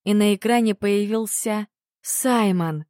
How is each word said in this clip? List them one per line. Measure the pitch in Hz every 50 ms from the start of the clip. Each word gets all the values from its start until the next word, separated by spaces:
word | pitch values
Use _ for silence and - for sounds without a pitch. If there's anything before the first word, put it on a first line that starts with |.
| -
и | 190 208
на | 208 208 208 208
экране | 190 - 220 240 240 226 220 202
появился | - - 202 202 202 208 202 220 220 220 202 - - - 226 214 214 208 - _ _ _ _ _ _
Саймон. | - - - - - 262 247 233 214 202 185 180 170 165 156 151 151